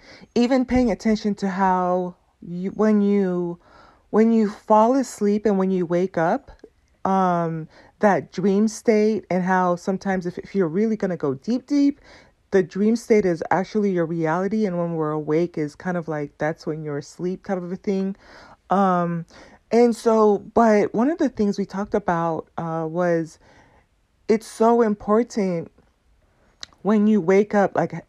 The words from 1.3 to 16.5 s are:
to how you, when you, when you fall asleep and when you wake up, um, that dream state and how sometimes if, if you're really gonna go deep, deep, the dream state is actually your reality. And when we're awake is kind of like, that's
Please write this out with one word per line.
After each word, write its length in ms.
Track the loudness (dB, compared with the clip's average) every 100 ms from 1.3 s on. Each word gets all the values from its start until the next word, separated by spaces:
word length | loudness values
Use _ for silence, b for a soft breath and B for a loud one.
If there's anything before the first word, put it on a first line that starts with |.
to 140 | -4 -4
how 680 | 0 0 2 0 -2 -4 -10 _ _
you, 300 | -14 -8 -8
when 320 | 0 2 4
you, 560 | 2 2 0 -2 -4 -8 b b b b b
when 240 | 2 4
you 160 | 4 0
fall 460 | -2 2 4 4
asleep 500 | 2 -2 -2 0 0
and 140 | 0 0
when 120 | 0
you 140 | -2
wake 320 | -2 -2 -2 -2
up, 340 | 0 -2 -6 -20 -20 _ _ _
um, 640 | -2 0 2 0 -2 -6 -10 b b b
that 320 | 2 2 -2
dream 360 | -2 0 2 0
state 580 | -2 0 2 2 0 -2
and 120 | -2
how 340 | 0 0 0 -2
sometimes 480 | -2 -4 -2 -4
if, 140 | -4 -8
if 160 | -6
you're 140 | -2 -2
really 280 | 0 -2 -2
gonna 200 | -4 -4
go 180 | -4
deep, 320 | -4 -4 -6 -2
deep, 340 | 0 0 0 B B B B -2
the 100 | 0
dream 340 | 0 0 0 0
state 300 | 2 2 2
is 160 | -2 -2
actually 400 | -2 -2 -2 0
your 160 | 0 -2
reality. 580 | -2 -2 -2 -2 -2
And 140 | -2 -2
when 160 | -4
we're 160 | -2 -4
awake 480 | -4 -2 0 0 -4
is 160 | -8
kind 240 | -8 -6 -6
of 100 | -6
like, 300 | -8 -8 -6
that's 280 | -6